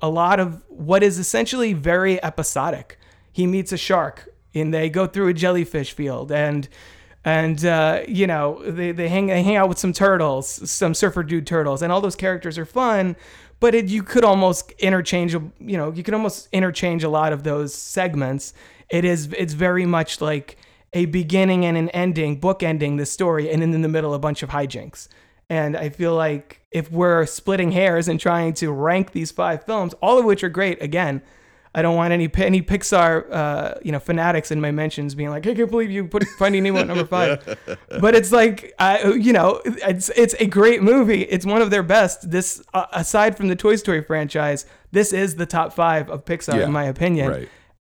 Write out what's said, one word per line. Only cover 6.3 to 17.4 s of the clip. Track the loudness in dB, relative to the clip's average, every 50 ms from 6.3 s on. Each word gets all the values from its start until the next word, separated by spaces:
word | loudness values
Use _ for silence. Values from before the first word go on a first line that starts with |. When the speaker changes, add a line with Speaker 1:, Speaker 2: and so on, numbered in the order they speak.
Speaker 1:
and, | -2 -2 0 0 -2 -4 -6 -8 -12 -20 -20 -20 -20 -20 -20 -20 -20 _ -2
and, | 0 0 0 0 0 -2 0 0
uh, | 2 2 2 2 2 0 0 -2 -4
you | -2 0 0
know, | 0 0 0 -2 -2 -4 -6 -8 -8
they, | -6 -4 -4 -4
they | -4 -4 -2 -2
hang, | 0 0 0 2
they | 2 2
hang | 2 4 4
out | 4 4 2
with | 2 0
some | -2 -2
turtles, | 0 2 2 4 4 4 2 0 -2 -2 -6 -8 -10 -10 -8 -8
some | -4 -2 0 0 0
surfer | 2 0 0 0 -2
dude | -4 -2 -4 -4 -4
turtles, | -2 -2 -2 0 0 -2 -2
and | -2 0
all | 0 0
those | 0 -2 -4
characters | -4 -4 -4 -4 -4 -6 -8 -8 -8
are | -10
fun. | -6 -2 -2 0 2 2 0 0 -2 -4 -8 -12 -20 -20 -20 -20 -20 -4 _
But | 2 2 4
it, | 2 2
you | 0 -2 -4
could | -4 0 2 4 6
almost | 6 6 4 4 2 2 -2 -6 -12
interchange, | -8 -2 0 0 2 0 0 0 -2 -2 0 -2 -2
you | -4 -6 -10 -14 -16
know, | -10 -6 -6 -4 -4 -6
you | -6 -8
could | -6 -4 -2
almost | -2 -2 -4 -6 -8 -10 _
interchange | -2 0 0 0 -2 -2 -2 -2 -2 -2 -2
a | -2
lot | 0 0 0 0
of | -2 -4